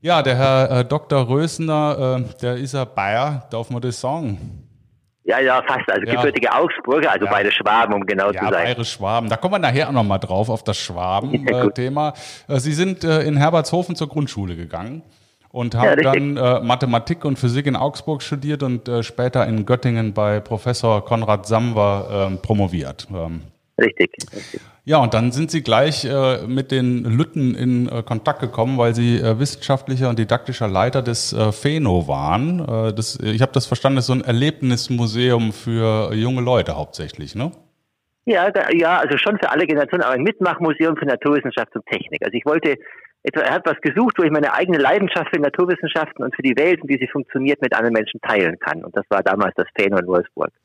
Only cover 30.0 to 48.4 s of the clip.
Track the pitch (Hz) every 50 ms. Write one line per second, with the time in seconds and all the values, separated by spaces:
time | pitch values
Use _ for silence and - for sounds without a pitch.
30 | 131 127 117 110 113 101 117 117 - - 127 - 120 107 95 95 107 120 127 135
31 | 127 117 120 - - - - 117 110 107 127 - - 143 151 160 147 110 90 90
32 | 82 69 71 67 69 76 85 107 131 160 180 180 160 - 117 113 110 113 104 110
33 | 117 - - - - 107 107 110 113 107 - 135 - - - - - 135 139 135
34 | 120 - 127 127 - - 117 117 135 151 151 - - 127 123 120 - - 127 120
35 | 120 110 104 117 123 127 123 117 113 110 104 - - 117 113 113 113 113 110 110
36 | 107 87 - 110 110 120 131 127 120 120 127 113 87 - 76 71 76 - - -
37 | 80 73 - - 76 69 - 101 123 165 185 - _ _ _ _ _ _ _ _
38 | _ _ _ _ _ - 226 180 175 202 202 196 - - 160 170 165 160 180 175
39 | 127 139 143 135 - 208 208 196 - - 127 151 180 151 156 143 143 139 - 180
40 | 151 110 131 123 139 202 220 - 185 180 160 - 170 160 156 - 160 165 160 151
41 | 156 139 123 120 - 147 147 143 - 135 - - 113 _ _ 110 - - - 98
42 | - - 78 76 - 95 101 120 - 143 151 165 165 160 139 - - - - -
43 | - - _ _ _ - - 156 - - 139 180 - - 208 - - 156 127 196
44 | 240 233 - - 175 156 143 151 143 139 - 120 170 185 180 151 139 131 160 202
45 | 196 175 - 180 156 - - 170 147 143 - - 180 175 180 - - 156 - 165
46 | 156 151 - - 123 123 - - - 135 123 120 147 175 180 165 - 131 139 127
47 | 131 123 - 143 131 _ - 135 131 139 143 - 131 127 - - 113 117 117 113
48 | 110 - - 110 - - 113 104